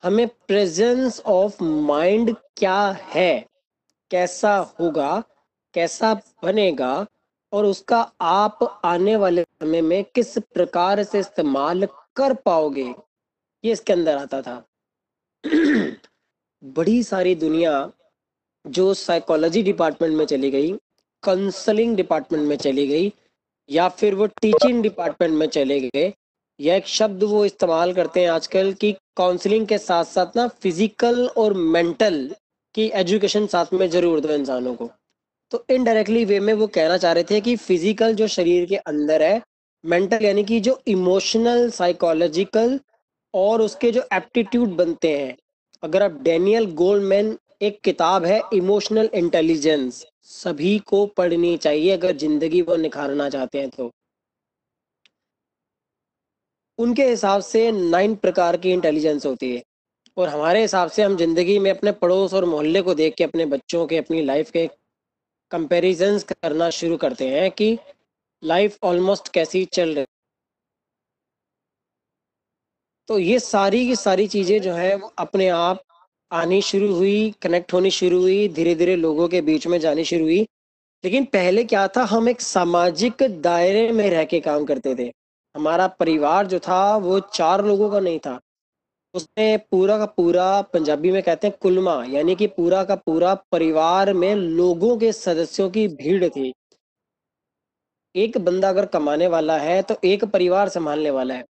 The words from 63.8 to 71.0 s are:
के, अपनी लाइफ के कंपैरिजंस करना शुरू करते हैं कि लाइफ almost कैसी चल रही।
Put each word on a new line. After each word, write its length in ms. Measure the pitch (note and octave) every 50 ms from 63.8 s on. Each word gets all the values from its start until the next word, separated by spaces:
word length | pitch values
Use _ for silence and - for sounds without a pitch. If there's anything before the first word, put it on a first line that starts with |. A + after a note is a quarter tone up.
| E3+
के, 120 | D#3 E3 D#3+
अपनी 240 | D3+ _ E3 E3
लाइफ 300 | D3+ C3+ C3+ D3 D#3+ -
के 180 | _ E3+ E3 D#3+ - _ _ _ _ _ _ _ _ _ _ _ _ _ _ _
कंपैरिजंस 720 | - E3+ E3 C#3 F3 F3 E3+ F#3 F#3 D#3+ F3+ G3+ G3+ G#3 G3+
करना 460 | - F#3+ _ - E3 D3 D#3 E3+ E3+
शुरू 280 | D#3+ - - E3 E3+ D#3
करते 300 | - D3 B2+ - C3+ C3
हैं 240 | C3 D3 F3+ F#3+
कि 260 | F3+ - G#3 G#3+ A3+ A3+ - - - _ _ _ _ _ _ _ _ _ -
लाइफ 340 | D#3+ E3 F3+ G3+ G#3 G#3 _ -
almost 440 | F#3+ F3 F3 F#3 F#3+ G3+ F#3+ - -
कैसी 360 | _ - D#3+ - - F#3 F#3+
चल 300 | E3+ - F3+ F3 D#3+ D#3
रही। 100 | C#3+ C3+ - _ _ _ _ _ _ _ _ _ _ _ _ _ _ _ _ _ _